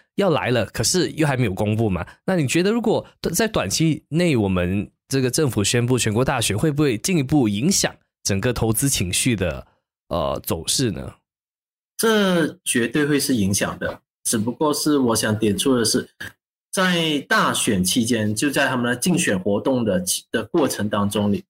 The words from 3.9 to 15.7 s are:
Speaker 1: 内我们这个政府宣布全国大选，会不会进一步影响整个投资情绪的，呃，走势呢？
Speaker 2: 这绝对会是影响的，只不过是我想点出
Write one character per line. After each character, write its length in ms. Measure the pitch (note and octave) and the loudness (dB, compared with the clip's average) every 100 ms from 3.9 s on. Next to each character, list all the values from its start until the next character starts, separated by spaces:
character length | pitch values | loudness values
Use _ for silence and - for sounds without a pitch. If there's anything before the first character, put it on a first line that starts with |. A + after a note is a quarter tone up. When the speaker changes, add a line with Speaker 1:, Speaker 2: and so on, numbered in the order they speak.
| D3 - | 0 -2
Speaker 1:
内 280 | D#3 F3 B2+ | 0 2 2
我 120 | G2 | 2
们 420 | F#2 F2+ G2 F#2+ _ - | 2 0 -2 -4 _ -4
这 120 | C3+ | 0
个 100 | B2+ | 0
政 200 | A#2+ D3 | 0 0
府 120 | G#2+ | 0
宣 220 | G2+ A#2+ | 0 0
布 140 | A#2+ B2+ | 2 0
全 140 | A2+ | 0
国 120 | G#2+ | 0
大 160 | C3+ C3 | 0 0
选， 160 | - G2+ | -2 0
会 140 | D#3+ | 0
不 120 | C#3 | 2
会 140 | D3+ B2 | 0 0
进 200 | - F3+ | 0 0
一 40 | |
步 260 | B2+ D3+ A2+ | 2 2 2
影 220 | G2+ D3 | 2 0
响 240 | G3 - - _ _ | 0 -2 -6 _ _
整 180 | - G2 | -4 0
个 120 | B2 | 0
投 200 | A#2 A2+ | 0 0
资 160 | A2 C#3 | 0 0
情 240 | - F2+ | 0 -2
绪 240 | F2+ C3+ G#2+ | -2 0 0
的， 300 | F2+ C2 - _ _ _ - | 0 -4 -10 _ _ _ -8
呃， 320 | E2+ C#2 C2+ | -4 -2 -4
走 220 | - F2 - | -4 -6 -4
势 240 | - B2 | -2 -2
呢？ 240 | D2 B1 - _ _ _ _ _ _ _ - | -4 -10 -16 _ _ _ _ _ _ _ -4
Speaker 2:
这 500 | A3+ G#3+ F#3+ F3 D3 - | 0 2 2 2 0 -4
绝 220 | - B2 A#2 | -4 -2 0
对 180 | D#3 | 0
会 140 | D3 D3 | 2 0
是 160 | C3+ | 0
影 180 | B2+ F#2+ | 0 0
响 260 | G2+ G2+ F2+ | 0 -2 -4
的， 220 | F2 - _ _ | -8 -10 _ _
只 140 | - A#2 | -4 -2
不 140 | A2 | -2
过 200 | A#2 D3+ | -2 -2
是 260 | D3 D#3 D3 | 0 2 2
我 180 | B2 A2 | 2 0
想 200 | A#2 A2 | 0 0
点 200 | A2 F#2+ | 0 0
出 180 | C#3 | 2